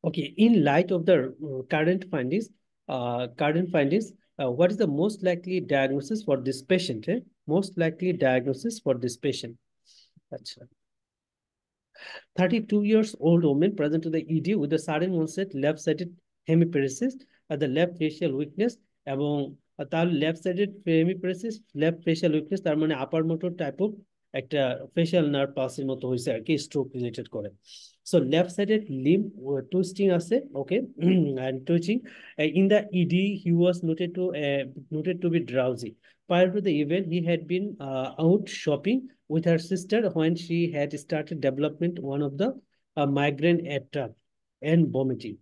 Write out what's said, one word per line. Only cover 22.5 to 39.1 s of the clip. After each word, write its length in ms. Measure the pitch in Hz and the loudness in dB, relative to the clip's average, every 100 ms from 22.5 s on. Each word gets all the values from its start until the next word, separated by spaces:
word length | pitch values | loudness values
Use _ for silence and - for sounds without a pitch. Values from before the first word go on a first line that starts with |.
| 190 170 | -4 0
তার 100 | 151 | 0
মানে 120 | 156 143 | 0 0
upper 180 | 135 160 160 | -2 0 0
motor 220 | 165 185 175 | -2 -4 -4
type 180 | 151 135 202 | -8 -2 -4
of 40 | 214 _ _ _ 135 | -4 _ _ _ -8
একটা 220 | 131 147 131 127 - | -4 0 0 -2 -6
facial 320 | - 165 175 147 | 0 2 4 2
nerve 180 | 143 135 139 | 2 0 -2
palsy-র 280 | 131 127 135 | -4 -4 -4
মতো 140 | 131 127 | -4 -2
হয়েছে 200 | 127 127 117 | -2 -2 -4
আর 40 | 113 | 0
কি, 80 | 156 | -2
স্ট্রোক 220 | - 147 131 127 | 0 -4 -4 -4
রিলেটেড 320 | 123 113 117 113 | -6 -6 -10 -10
করে। 140 | 104 - _ - - _ - | -10 -14 _ -20 -20 _ 0
So, 60 | 180 131 | 2 4
left-sided 480 | 156 180 180 202 214 208 135 131 | 2 0 -2 0 0 -2 -4 2
limb, 180 | 190 214 - 131 | 2 2 -8 -6
uh, 100 | 139 131 | -6 -2
twisting 400 | 180 185 - 196 175 | -2 -2 0 2 2
আছে, 180 | 170 240 285 139 | 2 -2 -2 -10
okay, 200 | 135 220 254 - 170 | -2 -2 -2 0 2
<clears throat> 340 | 190 147 131 131 | 4 2 0 -4
and 100 | 131 131 | -6 0
twitching। 340 | 165 175 240 - - - - | 0 2 -2 -4 -20 -18 -2
Uh, 80 | 151 151 | 0 4
in 40 | 190 | 6
the 80 | 208 208 180 | 4 4 0
E 20 | 170 | 2
D, 20 | 170 196 202 | 2 0 -2
he 100 | 170 170 | 0 4
was 120 | 175 175 165 | 4 2 -2
noted 220 | 160 180 180 | -2 -4 -2
to, 80 | 180 156 | -4 -2
uh, 200 | 147 139 135 135 143 151 | -2 -2 -4 -10 -8 -6
noted 200 | 156 180 | -4 -2
to 60 | 180 | 0
be 60 | 165 120 | 0 0
drowsy। 400 | 127 127 123 113 - _ _ _ | 0 0 -2 -8 -12 _ _ _
Prior 200 | 175 185 | 4 4
to 60 | 202 196 | 2 0
the 80 | 151 | 0
event, 200 | 147 175 180 | 0 -2 0
he 60 | 175 165 | -2 0
had 120 | 170 156 | -2 0
been, 140 | 180 202 - 139 | -4 -4 -8 -6
uh, 220 | 131 131 - | -4 -6 0
out 200 | 160 202 214 - | 4 4 2 -6
shopping 360 | - 143 180 254 254 | -2 0 0 -2 -4